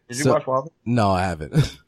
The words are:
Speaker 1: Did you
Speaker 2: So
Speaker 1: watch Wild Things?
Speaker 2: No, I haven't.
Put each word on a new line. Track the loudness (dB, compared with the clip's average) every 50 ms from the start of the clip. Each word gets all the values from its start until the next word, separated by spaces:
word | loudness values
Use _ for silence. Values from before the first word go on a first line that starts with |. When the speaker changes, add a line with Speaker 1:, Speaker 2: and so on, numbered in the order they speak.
| _
Speaker 1:
Did | -12 -6
you | 0 2
Speaker 2:
So | 2 2
Speaker 1:
watch | 2 0
Wild | -2 -4 -4 -4
Things? | -6 _ _ -6
Speaker 2:
No, | -2 0 2 2 2
I | 2 2 0
haven't. | -2 -4 -6 -6 -2 0 0 0 0 -2 -12 _